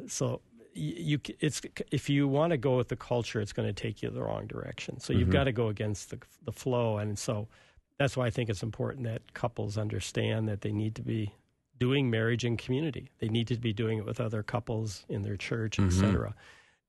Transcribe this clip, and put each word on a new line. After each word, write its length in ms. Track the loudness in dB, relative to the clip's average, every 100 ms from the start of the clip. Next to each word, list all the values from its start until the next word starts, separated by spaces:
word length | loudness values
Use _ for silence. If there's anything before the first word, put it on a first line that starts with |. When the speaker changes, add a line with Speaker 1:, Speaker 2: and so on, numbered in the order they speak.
| -4
Speaker 1:
so 340 | -4 -2 -4 -8 -20 -14 -8
y-, 200 | -6 -4
you 220 | -2 -2
c-, 120 | -4 -2
it's, 200 | -2 -2 -6 -8 -2
if 180 | -2 2
you 180 | 2 4
wanna 300 | 4 2 2
go 180 | 4 2
with 120 | 2
the 80 | -4
culture, 440 | -2 -2 0 -2
it's 140 | -2
gonna 180 | -2 -2
take 300 | -2 -6 -4
you 80 | -6
the 140 | -4
wrong 240 | -4 -4 -6
direction. 520 | -8 -8 -8 -10 -6
So 140 | 2
you've 100 | 4 6
Speaker 2:
Mm-hmm. 40 |
Speaker 1:
gotta 180 | 6 4
go 160 | 2 0
against 420 | 0 -2 -4 -8
the, 80 | -14 -16 _
the 80 | -12
flow. 460 | -6 0 2 2 0
And 220 | -2 -2
so 280 | -2 -2 -4 -12 -20 _ _ -2
that's 180 | 0 2
why 80 | 0
I 40 |
think 180 | 0 -2
it's 140 | -2
important 420 | -4 -2 -4 -2 -4
that 300 | -6 -8 -4
couples 420 | -4 -2 -4 -2
understand 720 | -2 -2 -2 0 0 2 0
that 120 | -2
they 100 | -2
need 240 | 0 -2 -2
to 80 |
be 320 | -2 -2 -4 -8 _ _ _ 0
doing 300 | 2 4 4
marriage 360 | 4 2 2 0
in 120 | 0
community. 540 | 0 0 0 -4 -10 -4
They 100 | 0
need 180 | 2 2
to 80 | 0
be 160 | 0
doing 260 | 0 0 0
it 60 | -2
with 140 | -2
other 220 | -2 -2
couples 640 | -2 -2 0 -2 -2 -6 -6
in 140 | -4
their 160 | -2 -4
church, 400 | -2 -2 0 4
Speaker 2:
Mm-hmm. 120 | 6
Speaker 1:
et 180 | 6 6
cetera. 260 | 4 0 -8 -16 -20 _ _